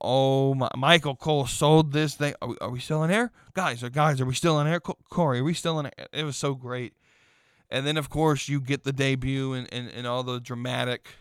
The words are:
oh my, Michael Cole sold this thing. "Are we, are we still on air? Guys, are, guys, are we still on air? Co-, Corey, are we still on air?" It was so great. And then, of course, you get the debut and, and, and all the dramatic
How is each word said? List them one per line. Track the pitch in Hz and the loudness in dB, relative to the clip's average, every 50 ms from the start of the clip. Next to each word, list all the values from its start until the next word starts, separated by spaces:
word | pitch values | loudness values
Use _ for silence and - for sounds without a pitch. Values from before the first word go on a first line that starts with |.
oh | - 117 127 135 135 135 135 135 135 135 139 | -2 2 4 4 4 6 4 4 4 4 2
my, | 135 127 - - | 2 0 -2 -2
Michael | 127 135 147 170 170 147 147 131 | 0 2 4 4 4 4 0 -6
Cole | - - 156 151 143 127 | -4 -2 0 2 2 0
sold | 120 - - 147 147 156 160 156 147 139 | 0 -2 2 4 6 8 8 6 4 2
this | 151 156 147 - | 0 0 0 -2
thing. | - 147 143 - - | -2 -4 -4 -4 -4
"Are | - 120 | -6 -8
we, | 110 - - | -6 -6 -6
are | 101 | -6
we | 123 123 | -6 -6
still | - - 156 156 | -6 -4 -2 0
on | 160 160 | 0 2
air? | 190 220 247 240 - _ _ _ - | 2 2 0 -2 -4 _ _ _ -6
Guys, | 185 185 156 120 120 127 | -4 -4 -4 -4 -4 -6
are, | 123 | -4
guys, | 123 151 151 156 143 131 127 | 0 2 4 4 4 2 0
are | |
we | 127 123 | 0 -2
still | - - 170 156 | 0 2 2 2
on | 147 147 | 2 2
air? | 151 170 175 | 2 0 -2
Co-, | - - - _ _ - | -4 -6 -10 _ _ -8
Corey, | - 175 170 147 127 120 | -2 0 0 2 2 0
are | 131 | 0
we | 160 170 | 0 -2
still | - - 170 160 | -2 -2 -2 -2
on | 156 143 | -2 -4
air?" | 131 - - - - - | -6 -8 -12 -16 -12 -8
It | 143 156 | -6 -6
was | 147 131 - | -4 -4 -4
so | - 143 135 | -2 -4 -4
great. | 131 127 120 123 127 123 110 - _ _ _ _ _ _ _ _ _ _ _ _ _ _ - - | -4 -6 -8 -8 -6 -8 -8 -12 _ _ _ _ _ _ _ _ _ _ _ _ _ _ -6 -6
And | 131 135 | -4 -2
then, | 147 156 | -2 -2
of | 156 139 - | -2 -2 -4
course, | - 147 160 156 147 139 - - | 0 2 4 4 4 2 0 -2
you | 143 143 | -2 -2
get | 131 127 143 139 - | -2 -2 -4 -2 -2
the | 139 139 | -4 -2
debut | 127 135 135 135 127 127 131 135 135 135 135 131 | 0 0 0 0 0 0 -2 -2 -2 -2 -4 -4
and, | 127 123 - - | -6 -8 -8 -10
and, | 123 123 110 | -10 -10 -10
and | - 113 123 | -10 -10 -6
all | 120 123 127 127 | -4 -4 -4 -4
the | 123 123 123 | -4 -6 -8
dramatic | 117 - 123 120 120 127 127 123 123 123 123 - - - - - | -8 -8 -8 -8 -6 -6 -4 -2 -2 -2 -4 -6 -8 -14 -20 -20